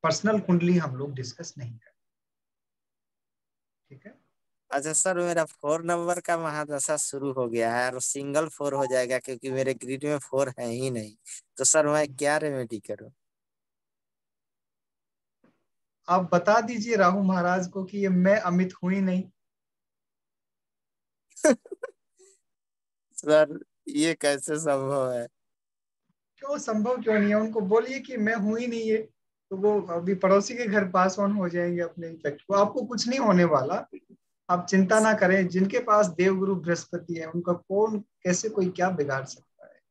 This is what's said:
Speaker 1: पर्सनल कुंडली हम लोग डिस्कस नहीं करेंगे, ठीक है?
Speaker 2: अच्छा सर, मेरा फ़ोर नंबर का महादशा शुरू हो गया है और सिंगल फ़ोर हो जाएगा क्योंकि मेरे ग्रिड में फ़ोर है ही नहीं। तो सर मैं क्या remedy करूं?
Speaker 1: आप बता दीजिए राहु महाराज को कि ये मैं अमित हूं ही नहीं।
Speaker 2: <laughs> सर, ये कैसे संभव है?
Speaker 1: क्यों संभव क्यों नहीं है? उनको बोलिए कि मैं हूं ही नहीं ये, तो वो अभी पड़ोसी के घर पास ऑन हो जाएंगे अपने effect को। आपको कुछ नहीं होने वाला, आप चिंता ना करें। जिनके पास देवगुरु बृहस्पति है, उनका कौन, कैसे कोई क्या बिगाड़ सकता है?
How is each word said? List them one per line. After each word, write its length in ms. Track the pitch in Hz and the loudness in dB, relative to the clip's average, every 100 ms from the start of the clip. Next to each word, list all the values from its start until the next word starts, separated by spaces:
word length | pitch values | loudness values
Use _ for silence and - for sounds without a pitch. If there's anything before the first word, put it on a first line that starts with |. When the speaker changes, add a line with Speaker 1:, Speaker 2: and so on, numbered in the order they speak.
Speaker 1:
पर्सनल 380 | 160 156 208 214 | -2 -2 0 0
कुंडली 360 | 185 175 175 180 | 2 2 4 2
हम 200 | 151 127 | 0 -6
लोग 160 | 143 | -8
डिस्कस 400 | 131 120 - 170 - | -8 -12 -12 -16 -12
नहीं 200 | 123 113 | -14 -14
करेंगे, 260 | _ _ _ _ _ _ _ _ _ _ _ _ _ _ _ _ _ _ _ _ _ | _ _ _ _ _ _ _ _ _ _ _ _ _ _ _ _ _ _ _ _ _
ठीक 160 | 135 208 | -20 -20
है? 120 | _ _ _ _ _ _ | _ _ _ _ _ _
Speaker 2:
अच्छा 220 | 139 147 | -6 -2
सर, 260 | 156 190 180 | -2 0 0
मेरा 260 | 175 165 | -2 -2
फ़ोर 400 | 156 - 147 165 | -4 -6 -4 -2
नंबर 360 | 170 175 170 175 | -2 -2 -2 -4
का 180 | - 170 | -2 -2
महादशा 580 | 160 151 151 143 - 151 | -2 -6 -6 -6 -4 -4
शुरू 360 | - 139 139 | -4 -6 -6
हो 160 | 131 120 | -4 -2
गया 280 | 117 113 120 | 0 0 0
है 160 | 123 | -2
और 80 | 127 | -2
सिंगल 480 | - 143 139 143 156 | -6 -6 -2 -2 -2
फ़ोर 260 | - 143 | -4 -4
हो 120 | 139 131 | -2 0
जाएगा 320 | 127 123 127 | 0 0 -4
क्योंकि 320 | - 123 131 | -4 -10 -6
मेरे 240 | 131 135 | -2 -2
ग्रिड 300 | 123 123 135 | -4 -6 -6
में 140 | 147 147 | -4 -4
फ़ोर 360 | - 131 135 120 | -2 -2 -2 -4
है 80 | 120 | -6
ही 240 | 117 131 | -4 -4
नहीं। 260 | 120 107 107 - - _ - | -6 -8 _ -20 -20 _ -2
तो 80 | |
सर 220 | 131 156 151 | 2 4 4
मैं 300 | 151 147 127 | 2 -2 -2
क्या 200 | 143 151 | 0 0
remedy 420 | 151 135 117 110 | -2 -4 -6 -10
करूं? 320 | - 104 113 _ _ _ _ _ _ _ _ _ _ _ _ _ _ _ _ _ _ _ _ _ _ _ _ _ _ _ _ _ - | -10 -12 -12 _ _ _ _ _ _ _ _ _ _ _ _ _ _ _ _ _ _ _ _ _ _ _ _ _ _ _ _ _ 0
Speaker 1:
आप 220 | 180 180 | 0 4
बता 260 | 175 175 220 | 2 4 2
दीजिए 360 | 220 233 214 220 | 2 -6 -2 4
राहु 260 | 185 190 | 4 4
महाराज 460 | 190 185 175 185 180 | 2 2 2 0 -2
को 160 | 196 | -8
कि 140 | 185 202 | -8 -2
ये 100 | 196 | 2
मैं 320 | 180 185 214 | 4 4 4
अमित 340 | 180 175 185 - | 2 0 0 -2
हूं 100 | 180 | -4
ही 80 | 196 | 0
नहीं। 300 | 190 185 185 _ _ _ _ _ _ _ _ _ _ _ _ _ _ _ _ _ _ _ _ - | 0 -2 -4 _ _ _ _ _ _ _ _ _ _ _ _ _ _ _ _ _ _ _ _ 2
Speaker 2:
<laughs> 120 | 311 240 - - - _ _ _ 381 392 _ _ _ _ _ _ _ | 2 2 -2 -16 -16 _ _ _ _ _ _ _ _ _ _ _ _
सर, 520 | - 147 156 151 151 - _ - | -10 4 4 4 -2 -16 _ -8
ये 260 | 143 160 | -2 0
कैसे 440 | 160 147 143 - 151 | 0 0 -2 -4 -4
संभव 540 | 156 139 135 139 131 | 0 -2 -2 -2 -2
है? 140 | 123 120 _ _ _ _ _ _ _ _ _ _ _ | -4 -8 _ _ _ _ _ _ _ _ _ _ _
Speaker 1:
क्यों 220 | 269 294 | -6 -6
संभव 440 | - 214 226 254 | -2 -2 0 0
क्यों 120 | 220 | 2
नहीं 140 | 214 208 | 2 4
है? 60 | |
उनको 260 | 208 220 220 | 2 0 -4
बोलिए 400 | 185 220 247 269 | 2 2 2 -8
कि 160 | - 247 | -8 -2
मैं 180 | 208 | -2
हूं 240 | 226 202 226 | 0 0 -2
ही 80 | 247 | -2
नहीं 140 | 233 | -4
ये, 180 | 220 220 220 _ _ _ _ | 0 0 -2 _ _ _ _
तो 60 | 190 | -2
वो 260 | 208 208 | 2 2
अभी 320 | 180 170 175 | -2 -4 -2
पड़ोसी 400 | 185 190 196 202 | 0 4 4 4
के 120 | 240 233 | -4 0
घर 220 | 208 190 | 0 2
पास 300 | 185 185 185 | 2 2 2
ऑन 140 | 202 | 0
हो 160 | 208 180 | 0 -2
जाएंगे 320 | 170 175 175 | -2 -2 -2
अपने 280 | 170 - 165 | -4 -8 -14
effect 340 | 165 147 147 | -6 -6 -6
को। 120 | - | 0
आपको 280 | 196 202 254 | 2 2 0
कुछ 260 | 220 240 233 | -6 -4 -2
नहीं 120 | 269 | 0
होने 240 | 233 180 | 4 6
वाला, 440 | 175 147 131 196 - - _ - _ _ - | 6 4 2 -4 -6 -18 _ -20 _ _ -2
आप 160 | 180 - | -2 2
चिंता 300 | 190 185 220 | 2 6 4
ना 120 | 220 | 4
करें। 360 | 214 185 190 180 | 4 4 4 2
जिनके 300 | 175 196 247 | 2 2 0
पास 280 | 240 208 196 | 4 4 4
देवगुरु 500 | 160 185 190 196 185 | 4 2 2 0 -2
बृहस्पति 580 | 156 165 - 170 170 | -2 -4 -4 -10 -8
है, 120 | 165 160 | -8 -6
उनका 260 | 170 175 | -4 -2
कौन, 460 | 175 _ 196 220 208 | -4 _ 0 0 -2
कैसे 500 | - _ 180 185 220 | -8 _ -2 -2 -2
कोई 200 | 208 180 | 0 -2
क्या 200 | 180 185 | 0 0
बिगाड़ 340 | 175 139 135 | 0 -2 -2
सकता 420 | 131 - _ _ - | -6 -16 _ _ -20
है? 140 | _ _ | _ _